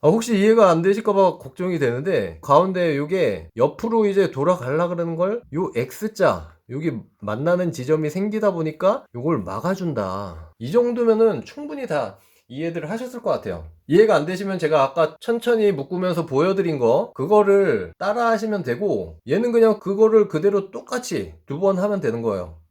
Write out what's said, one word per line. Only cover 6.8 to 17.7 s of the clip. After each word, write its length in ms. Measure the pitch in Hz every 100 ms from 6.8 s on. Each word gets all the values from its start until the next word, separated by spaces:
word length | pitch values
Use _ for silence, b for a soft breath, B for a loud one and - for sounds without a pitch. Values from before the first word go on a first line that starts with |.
| 160 117 - _
만나는 500 | 101 110 151 175 180
지점이 380 | 160 127 156 156
생기다 420 | 185 208 214 208
보니까 540 | 175 156 151 185 254 -
요걸 240 | 120 135 151
막아준다. 1040 | 90 98 - 190 175 127 95 95 101 82 80 _
이 120 | 120
정도면은 760 | 214 240 240 233 220 226 175 -
충분히 400 | - 294 294 254
다 320 | 151 110 - b b _
이해들 420 | 127 165 165 160
하셨을 320 | 220 254 254
것 80 | 196
같아요. 340 | 131 110 85 80 - -
이해가 280 | 160 220
안 120 | 175 151
되시면 320 | 185 196 185
제가 240 | 160 151
아까 340 | 135 165 156 -
천천히 520 | - 233 240 233 208
묶으면서 540 | 180 - 180 185 170 165
보여드린 520 | 135 175 190 175 147
거, 320 | 117 135 226
그거를 800 | - 143 208 202 196 190